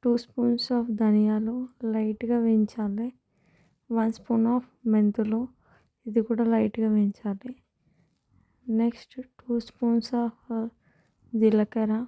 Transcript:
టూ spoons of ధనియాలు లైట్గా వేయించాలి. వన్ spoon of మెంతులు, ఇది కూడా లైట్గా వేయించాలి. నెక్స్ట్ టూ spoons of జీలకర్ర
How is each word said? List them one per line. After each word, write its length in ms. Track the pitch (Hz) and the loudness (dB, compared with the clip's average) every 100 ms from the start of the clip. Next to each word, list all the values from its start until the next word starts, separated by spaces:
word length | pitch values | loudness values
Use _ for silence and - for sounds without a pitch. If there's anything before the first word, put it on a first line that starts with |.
టూ 100 | 247 240 | 0 -2
spoons 480 | - - 240 240 - | -2 -4 0 0 -2
of 120 | 247 233 | -4 -2
ధనియాలు 640 | 214 220 214 214 214 220 247 254 _ | 0 2 4 2 0 -4 -6 -8 _
లైట్గా 540 | 226 220 214 214 233 240 | -6 -2 -2 -4 -2 0
వేయించాలి. 720 | 226 220 208 - 208 202 240 - _ _ _ _ _ _ _ | 2 2 2 -2 -6 -4 -8 -10 _ _ _ _ _ _ _
వన్ 220 | 226 220 | 0 0
spoon 320 | 226 - 226 226 | -2 -2 2 2
of 180 | 247 254 _ 240 | 0 -2 _ 0
మెంతులు, 540 | 214 208 208 214 220 254 _ _ _ _ _ - | 2 2 2 -2 -2 -4 _ _ _ _ _ -2
ఇది 140 | 214 | -2
కూడా 240 | 220 226 | 0 0
లైట్గా 440 | 233 226 214 214 220 | 2 2 0 0 0
వేయించాలి. 680 | 214 202 202 214 196 247 254 _ _ _ _ _ _ _ _ _ _ 254 | 2 2 -2 -8 -8 -10 -16 _ _ _ _ _ _ _ _ _ _ -4
నెక్స్ట్ 540 | 220 233 233 - - 247 _ | 0 0 -4 -16 -16 -16 _
టూ 200 | - 240 | -6 -6
spoons 520 | 226 - 240 233 226 247 | -6 -4 0 0 0 -2
of 100 | 233 - _ 226 226 _ _ _ _ _ _ | -4 -6 _ -8 -8 _ _ _ _ _ _
జీలకర్ర 640 | 226 220 214 214 226 220 214 | 2 4 4 0 -2 -2 -2